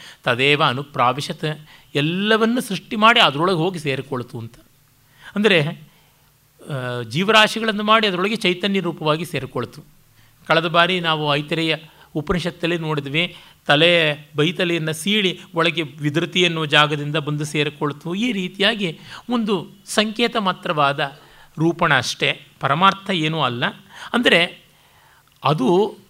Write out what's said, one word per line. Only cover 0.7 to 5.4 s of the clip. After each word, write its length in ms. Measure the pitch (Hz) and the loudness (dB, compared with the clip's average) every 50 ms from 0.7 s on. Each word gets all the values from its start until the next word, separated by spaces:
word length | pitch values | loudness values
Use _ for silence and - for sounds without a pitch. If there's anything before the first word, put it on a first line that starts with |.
| 120 131 147 - - 135 123 123 127 143 147 - 170 156 - 151 156 151 151 - - - - _ - | 0 -2 -6 -6 -2 0 2 2 0 0 -4 -8 -8 -6 -6 -6 -6 -8 -12 -20 -20 -20 -20 _ -4
ಎಲ್ಲವನ್ನು 680 | 143 143 156 170 185 202 214 220 214 226 220 240 254 | -2 -2 0 -2 -2 0 2 2 2 2 0 0 -2
ಸೃಷ್ಟಿ 340 | - - 196 156 - - 247 | -2 -4 -6 -8 -6 -8 -2
ಮಾಡಿ 240 | 214 208 226 233 240 | 2 4 4 6 6
ಅದರೊಳಗೆ 380 | 208 156 131 139 165 185 196 | 4 2 2 0 0 0 0
ಹೋಗಿ 220 | 160 156 190 185 165 | 0 0 -2 -4 -4
ಸೇರಿಕೊಳ್ತು 600 | 139 147 135 131 131 - 139 123 120 - - 120 | -4 -4 -4 -4 -6 -6 -8 -8 -8 -8 -12 -12
ಅಂತ. 140 | 113 113 - - _ _ _ _ _ _ _ _ _ _ _ _ - - - | -12 -14 -16 -20 _ _ _ _ _ _ _ _ _ _ _ _ -20 -8 -4
ಅಂದರೆ, 320 | 202 | 0